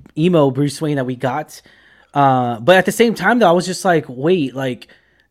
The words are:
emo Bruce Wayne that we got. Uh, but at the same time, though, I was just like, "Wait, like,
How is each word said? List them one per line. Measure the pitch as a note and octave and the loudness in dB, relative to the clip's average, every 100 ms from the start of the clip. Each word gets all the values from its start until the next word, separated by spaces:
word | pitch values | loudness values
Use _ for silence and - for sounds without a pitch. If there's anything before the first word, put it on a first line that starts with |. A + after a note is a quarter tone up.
| - - | -14 -2
emo | F3 E3 C#3 | 0 2 2
Bruce | B2+ C#3+ - | 0 -4 -4
Wayne | D#3 C#3+ | -4 -4
that | B2+ | -6
we | B2 | -6
got. | C3 C#3+ D#3 - _ _ _ _ _ | -6 -6 -10 -18 _ _ _ _ _
Uh, | C#3+ C#3 B2+ B2 A2+ | 0 2 2 0 -2
but | A#2+ F3+ | 2 4
at | F3 | 2
the | |
same | G#3 A#3 F3 | 0 0 2
time, | F#3 A#3+ | 0 2
though, | F#3+ | 4
I | |
was | F3 F3 | 2 0
just | E3+ F#3+ | -4 0
like, | E3 - | 0 -2
"Wait, | B2 D#3 F#3 C3+ | -4 -2 0 -2
like, | B2+ C3 A#2+ - _ _ _ _ | -6 -8 -8 -14 _ _ _ _